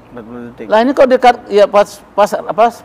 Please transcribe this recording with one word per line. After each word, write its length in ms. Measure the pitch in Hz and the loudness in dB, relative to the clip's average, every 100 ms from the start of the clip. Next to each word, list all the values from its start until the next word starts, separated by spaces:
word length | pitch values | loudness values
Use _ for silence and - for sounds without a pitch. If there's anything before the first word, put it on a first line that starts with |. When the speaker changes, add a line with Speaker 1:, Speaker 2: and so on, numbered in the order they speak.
| - | -20
Speaker 1:
Empat 160 | 120 | -20
puluh 180 | 110 123 - | -20 -18 -18
detik. 180 | - - | -14 -2
Speaker 2:
Lah 120 | 214 | 0
ini 120 | 240 | 0
kok 160 | 269 269 | 2 2
dekat, 280 | 254 247 240 - | 4 2 2 0
ya 180 | 202 196 | 0 2
pas, 240 | 202 208 - - | 2 0 -4 -8
pas, 180 | - 202 | -2 -2
apa, 340 | 208 - 160 233 - | -2 -6 0 0 -2